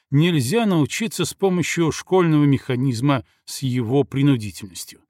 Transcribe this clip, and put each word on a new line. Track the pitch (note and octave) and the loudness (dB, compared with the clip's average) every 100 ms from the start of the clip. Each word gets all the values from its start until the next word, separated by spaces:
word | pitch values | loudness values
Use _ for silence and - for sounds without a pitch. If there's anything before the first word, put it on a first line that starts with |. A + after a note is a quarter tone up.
| - | -2
нельзя | C#3 F3 D#3+ A#2 A3+ A3 | 2 2 2 0 0 0
научиться | E3+ C3+ - G#3+ - E3 | 2 0 -2 -6 -4 -6
с | |
помощью | - F#3+ F3+ D3+ E3+ D#3+ | -2 -2 0 -2 0 -2
школьного | - - F#3 E3+ D3+ | -2 0 2 4 4
механизма | D3 C3+ - B2 C#3 A2+ C#3+ C3 - _ - | 4 2 0 -2 -2 0 0 0 -4 _ -16
с | - | -8
его | C3+ B2 A2+ C#3 | -4 -4 0 0
принудительностью. | - C#3 C#3+ B2+ G#2 - G2 E2+ - - _ | 0 0 2 2 -2 -12 -16 -16 -18 -18 _